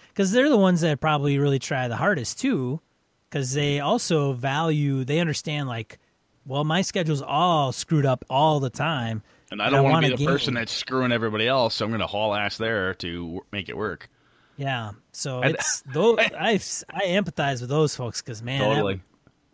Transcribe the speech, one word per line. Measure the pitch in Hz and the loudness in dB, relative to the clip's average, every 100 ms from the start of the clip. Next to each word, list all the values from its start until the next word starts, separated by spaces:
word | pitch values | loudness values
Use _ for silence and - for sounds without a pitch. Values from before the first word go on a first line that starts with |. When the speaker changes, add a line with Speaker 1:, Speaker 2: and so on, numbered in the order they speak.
| - - | -10 -2
Speaker 1:
'cause | 190 | 2
they're | 247 294 | 4 4
the | 220 | 6
ones | 185 175 | 6 4
that | 165 139 | 2 0
probably | 156 147 143 139 | 0 2 2 2
really | 143 135 | 2 0
try | - 135 123 | -2 -2 -2
the | 110 | 0
hardest, | 180 165 110 - | 0 0 -4 -2
too, | 277 170 123 156 _ _ _ _ _ | 0 0 -2 -6 _ _ _ _ _
'cause | 143 127 | -4 -2
they | 143 143 143 | 0 0 0
also | 143 233 - 160 139 | 0 0 2 2 2
value, | 123 135 143 165 151 143 135 | 0 -2 0 0 2 2 0
they | 127 156 | 0 0
understand, | 165 - 160 147 135 | 0 -2 -4 -6 -4
like, | 117 110 - _ _ _ _ 131 | -6 -10 -16 _ _ _ _ -6
"Well, | 135 | -2
my | 156 170 | 0 0
schedule's | - 190 160 143 | 0 -2 0 -2
all | 135 143 180 160 135 | 0 2 4 4 2
screwed | - - 156 135 | -2 0 2 2
up | 127 - | 0 0
all | 135 156 147 | 2 4 4
the | 131 | 0
time, | - 151 139 117 110 - _ - | -2 -4 -2 -4 -6 -10 _ -14
Speaker 2:
And | 104 | -4
I | 113 | 2
Speaker 1:
and | |
Speaker 2:
don't | 139 | 4
Speaker 1:
I | |
Speaker 2:
wanna | 135 | 6
Speaker 1:
wanna | 165 147 | 4 4
Speaker 2:
be | |
the | 127 | 2
Speaker 1:
game." | 143 | 0
Speaker 2:
person | 139 139 120 | 0 0 -2
that's | 113 | -4
screwing | - - 131 123 | -8 -4 0 0
everybody | 117 113 107 117 | 0 0 0 2
else, | 135 113 - | 2 2 0
so | 110 | -2
I'm | |
gonna | 110 82 | -2 -2
haul | 101 107 104 | 0 0 0
ass | 101 - | -2 -2
there | 113 110 92 - | -2 0 -2 -4
to | 90 87 | -8 -8
w-, | 85 87 - | -8 -10 -8
make | 101 - | -8 -8
it | 64 | -6
work. | 104 82 - _ _ _ _ - | -6 -6 -14 _ _ _ _ -8
Speaker 1:
Yeah, | 139 123 107 107 _ | -6 -4 -8 -14 _
so | - 143 127 | -10 -6 -2
Speaker 2:
And | 127 165 | -2 0
Speaker 1:
it's | - - | -4 -4
Speaker 2:
<laughs> | 139 | -4
Speaker 1:
tho-, | 143 226 220 | 2 4 4
I | 220 - 202 196 | 0 0 0 0
s-, | - - - | -2 -8 -8
I | 170 190 | -4 0
empathize | 190 175 - 143 123 | 0 0 -2 -2 -2
with | 123 | -2
those | 147 151 - | 2 2 0
folks, | 120 - | -6 -8
'cause, | - 110 | -10 -10
man, | 117 135 | -6 0
that | 104 107 | 2 2
Speaker 2:
Totally. | 101 92 - _ _ _ _ | 0 -4 -10 _ _ _ _